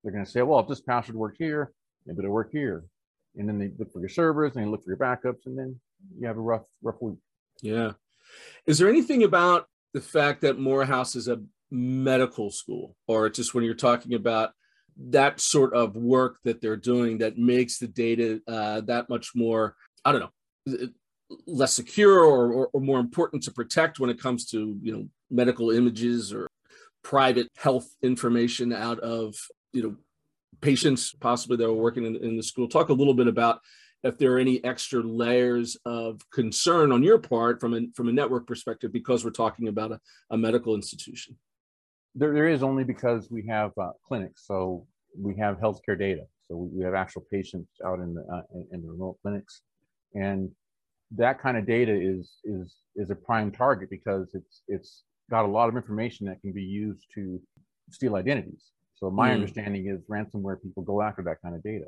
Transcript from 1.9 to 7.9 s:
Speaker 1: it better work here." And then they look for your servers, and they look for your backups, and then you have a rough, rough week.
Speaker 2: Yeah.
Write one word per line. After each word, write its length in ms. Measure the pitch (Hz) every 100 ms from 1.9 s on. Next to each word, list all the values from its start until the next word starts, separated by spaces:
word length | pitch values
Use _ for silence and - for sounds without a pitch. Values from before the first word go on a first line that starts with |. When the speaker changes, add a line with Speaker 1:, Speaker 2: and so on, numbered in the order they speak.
| _
Speaker 1:
it 100 | -
better 160 | 85 98
work 200 | 107 110
here." 320 | 147 135 82 85 _ _ _ _ -
And 120 | 104
then 100 | 104
they 120 | 101 -
look 120 | 104
for 100 | 90
your 100 | 92
servers, 440 | - 160 147 147
and 120 | 120 104
they 20 |
look 160 | 107
for 60 | 90
your 80 | 95
backups, 480 | 127 123 127 123 131
and 100 | 131
then 240 | 131 127 _ _ 196 180
you 80 | 120
have 100 | 110
a 40 |
rough, 240 | 113 113 - _
rough 180 | 113 -
week. 160 | 113 90 _ _ _ _
Speaker 2:
Yeah. 300 | 107 113 113